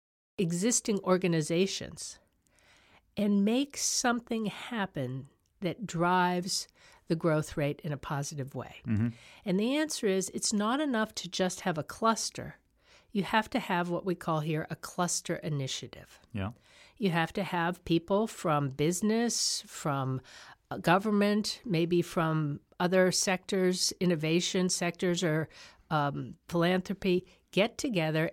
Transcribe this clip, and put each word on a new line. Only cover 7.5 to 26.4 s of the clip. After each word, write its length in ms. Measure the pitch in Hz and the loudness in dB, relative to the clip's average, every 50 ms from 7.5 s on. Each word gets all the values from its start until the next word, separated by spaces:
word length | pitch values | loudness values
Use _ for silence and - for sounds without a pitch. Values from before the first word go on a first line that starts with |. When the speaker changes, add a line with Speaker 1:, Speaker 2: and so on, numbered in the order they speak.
| - | -4
Speaker 1:
rate 240 | - 147 143 143 - - | -2 -2 -2 -2 -4 -4
in 80 | 147 | -6
a 40 | 147 | -6
positive 580 | 135 - - 156 139 143 - 160 147 131 139 - | -6 -6 -6 -4 -4 -4 -6 -6 -8 -8 -8 -8
way? 220 | 131 117 - - - - | -8 -10 -10 -12 -10 -4
Speaker 2:
Mm-hmm. 220 | 120 110 101 113 120 117 - - - - - - | 0 2 2 2 0 -2 -6 -18 -20 -20 -10 -2
Speaker 1:
And 160 | 208 180 190 | 0 0 2
the 160 | 208 240 269 | 2 2 0
answer 300 | 302 311 302 - - - | 0 0 -2 -2 -2 0
is 240 | 202 190 190 185 - - | 2 2 2 0 -2 -4
it's 180 | 214 - - | -4 -2 0
not 280 | 226 202 208 220 247 285 | 0 0 0 0 0 0
enough 340 | 311 285 247 220 220 214 - | 0 0 0 0 0 -2 -4
to 120 | - - 175 | -10 -10 -6
just 320 | - - 185 185 - - | -2 0 0 0 -2 -2
have 160 | - 190 170 156 | -4 -2 -2 -2
a 40 | |
cluster. 720 | 143 - - - - 226 226 - - - - - 123 - - - _ _ _ _ _ _ - - _ _ | -4 -8 -6 0 2 2 2 2 -2 -6 -6 -8 -12 -12 -12 -16 _ _ _ _ _ _ -20 -20 _ _
You 100 | - 202 | -2 -2
have 260 | 175 - - 220 214 - | 0 2 2 2 2 2
to 80 | - 247 | -2 -4
have 300 | - - 196 175 175 175 | -2 0 0 0 0 0
what 160 | 175 170 - | -2 -4 -2
we 100 | 196 247 | -2 -4
call 260 | 175 - - 160 156 | -2 -2 -2 0 0
here 260 | 151 156 156 151 - - | 0 0 -2 -2 -2 -4
a 60 | 160 | -8
cluster 600 | - - - - - 175 170 - - - - 170 | -10 -10 -8 -2 -2 0 0 0 -4 -2 -4 -6
initiative. 800 | - - 170 151 143 135 127 - - - 113 - - - - - - _ - | -4 -2 -4 -2 -2 -2 -4 -6 -8 -8 -12 -14 -16 -20 -20 -20 -20 _ -10
Speaker 2:
Yeah. 180 | - 104 95 104 120 - _ - - - - - _ - | -6 -4 -4 -4 -6 -10 _ -20 -20 -20 -20 -18 _ -2
Speaker 1:
You 120 | 240 185 | 0 0
have 220 | 160 170 165 165 - | 2 2 0 -2 -2
to 80 | 214 | -4
have 420 | 190 - - 175 165 175 180 - - | -4 -2 -2 -2 0 -2 -2 -4 -2
people 420 | - 165 165 165 - 202 202 226 | 2 2 2 2 2 2 2 2
from 440 | 220 - - - 175 151 147 143 135 | 0 -4 -4 -2 0 2 2 0 0
business, 920 | 131 - 147 160 180 - - 208 214 226 240 233 - - - - - - - | -2 0 0 0 2 2 2 2 2 2 2 0 0 0 -2 -2 -2 -4 -6
from, 540 | - - - - 160 139 139 131 131 131 131 - - - - - - - _ _ - | -10 -12 -6 -4 -2 -2 -2 -2 -2 -2 -4 -6 -10 -20 -20 -20 -20 -20 _ _ -10
uh, 80 | - 190 | -8 -2
government, 840 | 185 - 170 196 202 220 208 202 202 208 208 214 208 - - - - | 2 4 4 4 4 2 2 4 4 4 2 0 0 -4 -6 -8 -4
maybe 380 | 254 180 160 170 170 180 170 | 0 0 2 2 2 2 2
from 580 | 170 - - 170 165 160 160 156 156 147 143 - _ _ _ - | 0 0 0 0 2 2 2 0 0 -2 -4 -6 _ _ _ -2
other 320 | 180 180 185 185 185 185 | 0 2 4 6 4 4
sectors, 800 | 175 - - - 185 180 - - 208 190 185 180 185 180 - - - - | 4 2 2 0 0 -2 -2 -2 0 2 2 2 2 2 0 -2 0 0
innovation 680 | 190 175 175 151 156 156 165 175 175 - - 190 185 185 | 2 2 2 2 2 2 2 2 2 2 0 0 0 0
sectors 540 | 180 - 180 175 170 - - 180 175 175 | 0 0 -2 -2 -2 0 0 0 2 2
or, 260 | 180 165 156 156 160 - - - - - - _ _ - | 2 2 2 0 0 -4 -8 -18 -20 -20 -20 _ _ -2
um, 440 | 156 151 143 143 143 147 135 117 - - | 0 0 2 0 -2 -4 -8 -8 -12 -16